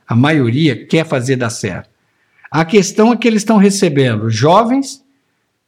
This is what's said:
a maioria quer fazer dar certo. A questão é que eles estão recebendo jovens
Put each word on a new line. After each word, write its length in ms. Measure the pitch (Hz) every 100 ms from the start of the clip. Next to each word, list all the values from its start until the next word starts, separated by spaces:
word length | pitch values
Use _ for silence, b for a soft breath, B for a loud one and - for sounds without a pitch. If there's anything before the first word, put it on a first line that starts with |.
| b
a 80 |
maioria 680 | 117 139 160 120 123 160 120
quer 220 | 76 160 160
fazer 300 | 135 123 131
dar 120 | 120
certo. 400 | - 104 87 - _ b b b b b
A 160 | 147 165
questão 480 | 208 190 - 220
é 20 | 233
que 100 | 240
eles 140 | 214
estão 160 | 202 220
recebendo 720 | 202 196 180 139 131 110 110
jovens 760 | 110 143 190 233 269 269 - _ _ _ _ _ _